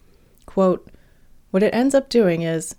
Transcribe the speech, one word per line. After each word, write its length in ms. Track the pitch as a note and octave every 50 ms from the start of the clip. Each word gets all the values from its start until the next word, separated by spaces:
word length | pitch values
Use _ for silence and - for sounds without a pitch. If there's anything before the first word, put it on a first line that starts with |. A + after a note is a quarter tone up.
| _ _ _ _ _ _ _ _ _
Quote, 400 | - - G3 F#3+ F#3 F3 - - - - - _ _ _ _ _ - - - _ -
"What 120 | - F#3+ G#3
it 120 | G3+ -
ends 200 | A3+ B3+ C#4 C4+
up 140 | C4+ C4+ -
doing 320 | - A#3+ G#3+ F3+ E3+ E3
is, 340 | E3 E3 E3 E3 D#3+ - -